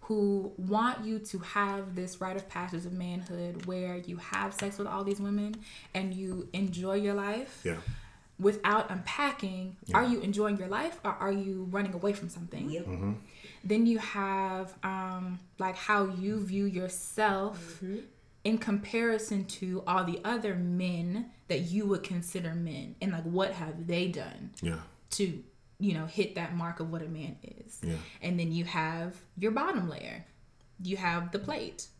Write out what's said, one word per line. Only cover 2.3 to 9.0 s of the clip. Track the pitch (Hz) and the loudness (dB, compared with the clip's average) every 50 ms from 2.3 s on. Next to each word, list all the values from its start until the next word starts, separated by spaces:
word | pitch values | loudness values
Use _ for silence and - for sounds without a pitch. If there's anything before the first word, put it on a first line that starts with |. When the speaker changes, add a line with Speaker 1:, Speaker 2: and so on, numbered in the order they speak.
| 190 | -2
Speaker 1:
of | 196 190 | -4 -6
passage | - - 180 180 180 180 165 180 | -6 -6 -6 -6 -4 -4 -4 -4
of | 175 180 | -4 -4
manhood | 185 180 180 175 185 180 180 180 175 175 175 175 - 175 | -4 -2 -2 -4 -4 -4 -6 -4 -4 -4 -4 -4 -4 -4
where | 180 185 185 180 180 180 | -4 -2 -2 -2 -2 -4
you | 180 175 175 175 | -6 -6 -6 -8
have | 175 - - - 190 202 196 196 | -8 -6 -2 -2 0 0 -2 -2
sex | - 202 196 202 | -2 -4 -4 -2
with | 202 202 | -4 -4
all | 202 - 196 196 | -2 -2 -2 0
these | 196 202 202 | 0 0 0
women | 196 202 202 208 208 214 214 220 214 - - - - - - | 0 0 0 0 0 -2 -6 -8 -10 -14 -16 -16 -18 -6 -4
and | 190 190 190 185 | -2 -2 -2 -2
you | 185 190 185 185 185 - - - | -4 -4 -4 -4 -4 -6 -4 0
enjoy | 185 196 190 175 170 180 190 196 | 0 0 2 0 0 0 2 2
your | 202 208 202 202 | 2 4 2 2
life | 202 196 202 208 226 269 - - - - | 2 0 0 0 -2 -4 -6 -10 -6 -4
Speaker 2:
Yeah. | 175 165 165 - - - - - - - - - - - - | -2 -2 -2 -4 -4 -6 -6 -8 -14 -18 -20 -20 -20 -8 4
Speaker 1:
without | 185 202 208 208 - 196 208 220 - - | 6 6 6 6 4 4 4 4 4 2
unpacking, | - 185 | -2 -4